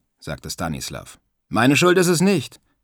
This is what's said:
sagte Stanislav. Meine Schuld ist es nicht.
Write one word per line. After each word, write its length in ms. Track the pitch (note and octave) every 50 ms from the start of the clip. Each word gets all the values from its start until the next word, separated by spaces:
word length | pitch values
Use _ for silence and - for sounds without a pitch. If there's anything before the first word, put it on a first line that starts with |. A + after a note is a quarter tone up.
| _ _ _ _
sagte 320 | - - D2+ - - D#2
Stanislav. 680 | - - F#2 E2 D2+ C2 - - D2 G#1+ - - - - _ _ _ _ _ -
Meine 280 | - G#2+ A#2 C3 C#3+
Schuld 220 | - F3 F3+ F3 F#3
ist 100 | F3+ F3
es 120 | F3+ D3+
nicht. 400 | F3+ G3 G3+ D#3 - - - - _ _ _ _